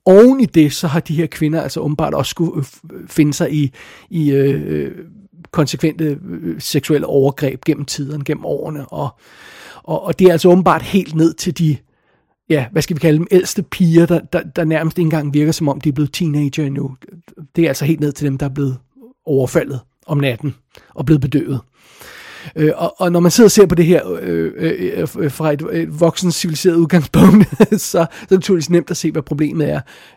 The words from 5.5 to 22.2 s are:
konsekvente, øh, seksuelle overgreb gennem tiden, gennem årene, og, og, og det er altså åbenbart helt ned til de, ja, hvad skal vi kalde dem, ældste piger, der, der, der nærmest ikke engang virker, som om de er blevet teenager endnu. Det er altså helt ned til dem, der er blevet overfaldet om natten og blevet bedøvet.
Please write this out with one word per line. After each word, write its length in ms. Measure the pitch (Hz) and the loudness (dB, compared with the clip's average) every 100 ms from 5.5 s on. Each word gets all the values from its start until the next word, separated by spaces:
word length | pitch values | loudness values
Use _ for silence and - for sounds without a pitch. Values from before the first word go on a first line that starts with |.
konsekvente, 680 | - 143 139 160 151 156 143 - | -4 -2 -2 -4 -4 -6 -6 -10
øh, 320 | 175 170 - | -12 -10 -10
seksuelle 460 | - 147 - 147 156 | -6 -4 -2 -2 0
overgreb 580 | 143 135 - 139 131 - | 0 0 0 -6 -4 -4
gennem 200 | 147 143 | -4 -4
tiden, 380 | - 139 151 | -8 -10 -8
gennem 220 | 143 147 - | -8 -8 -6
årene, 400 | 147 160 151 135 | -8 -8 -12 -12
og, 240 | 151 139 - _ - - - - - | -10 -10 -10 _ -20 -20 -20 -20 -16
og, 200 | - 160 | -8 -6
og 160 | - - | -4 4
det 80 | 185 | 4
er 40 | |
altså 180 | 165 185 | 6 4
åbenbart 320 | 180 175 160 | 4 4 0
helt 340 | - 196 139 156 | 0 -2 -2 0
ned 180 | 165 | 0
til 240 | 160 180 143 | 0 -6 -2
de, 200 | 156 139 _ _ _ _ _ _ - | -2 -2 _ _ _ _ _ _ -4
ja, 160 | 156 117 | -2 -2
hvad 100 | 160 | -4
skal 140 | - 160 | -4 0
vi 40 | |
kalde 180 | 170 151 | 2 2
dem, 100 | 170 | 2
ældste 320 | 185 185 - | 2 2 -6
piger, 420 | 165 - 175 165 170 | -6 0 2 4 4
der, 140 | 170 | 0
der, 240 | - 175 - 175 | -2 -8 -6 -4
der 80 | |
nærmest 340 | 160 160 160 180 | -2 -2 -2 -2
ikke 80 | 160 | -2
engang 280 | 156 147 | -2 -2
virker, 180 | 147 151 | 0 0
som 160 | 160 151 | 0 -2
om 140 | 135 | -2
de 80 | 151 | -4
er 40 | |
blevet 200 | 135 143 | -2 -4
teenager 520 | - 165 147 143 147 143 | -4 -4 -2 -2 -4 -6
endnu. 300 | 135 135 131 - 165 _ - 151 - | -6 -10 -12 -20 -20 _ -20 -8 -2
Det 80 | |
er 40 | 160 | 0
altså 180 | 135 147 | 0 -2
helt 140 | 160 | 0
ned 120 | 147 | -2
til 140 | 139 147 | -4 -4
dem, 120 | 135 | -4
der 80 | 143 | -6
er 80 | |
blevet 240 | 139 139 127 _ _ 233 _ - | -4 -4 -6 _ _ -20 _ -4
overfaldet 540 | 139 127 175 - 131 - _ - | -2 0 -2 -2 -8 -14 _ -6
om 120 | 147 | -2
natten 380 | 139 113 147 - _ _ _ | -2 -4 -8 -10 _ _ _
og 120 | - 135 | -6 0
blevet 160 | 151 | 0
bedøvet. 380 | 127 143 - 127 - _ _ - - - | 2 -2 -2 -6 -10 _ _ -20 -20 -20